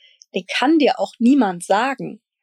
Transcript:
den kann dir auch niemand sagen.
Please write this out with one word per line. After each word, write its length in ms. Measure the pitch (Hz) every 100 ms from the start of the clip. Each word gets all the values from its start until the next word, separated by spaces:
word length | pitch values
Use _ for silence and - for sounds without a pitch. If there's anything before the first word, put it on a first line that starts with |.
| _ _ _ 190
den 120 | -
kann 320 | - 262 320
dir 200 | 240 -
auch 140 | 196 -
niemand 440 | 240 277 202 175
sagen. 560 | - 196 262 262 - - _ _